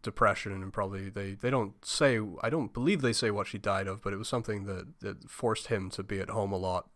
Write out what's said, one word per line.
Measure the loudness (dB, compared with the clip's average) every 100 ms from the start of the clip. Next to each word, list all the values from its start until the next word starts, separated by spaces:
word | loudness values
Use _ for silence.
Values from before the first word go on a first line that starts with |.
depression, | -4 4 4 4 -2
and | -6 -6
probably | -2 -2 -4 -6
they, | -6 -6 -2
they | 0
don't | 0 0 -6 -4
say, | 4 4 4 0 -2
I | 0
don't | 0 0
believe | 0 2 4
they | 4
say | 4 2
what | 2 -2
she | -2
died | 0 0 0
of, | -4
but | -4
it | -4
was | -2
something | -2 0 -2 -2
that, | -6 -8 -8
that | -8 -8 -12
forced | 0 2 2 0
him | -2 -2
to | -6
be | -4 -4
at | -2
home | 0 0
a | 0
lot, | 0 0 -2